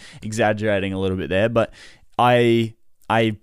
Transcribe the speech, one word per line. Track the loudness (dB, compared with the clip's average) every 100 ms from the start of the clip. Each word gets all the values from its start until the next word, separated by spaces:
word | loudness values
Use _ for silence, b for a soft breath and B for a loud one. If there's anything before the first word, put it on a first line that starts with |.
| B B
exaggerating | -10 0 0 0 0 -2 -2
a | -4
little | -4 -4
bit | -2
there, | 0 0
but | 0 -2 B B B B 0
I, | 2 4 4 2 -2 -8 -20 _ -4
I | 0 0 -4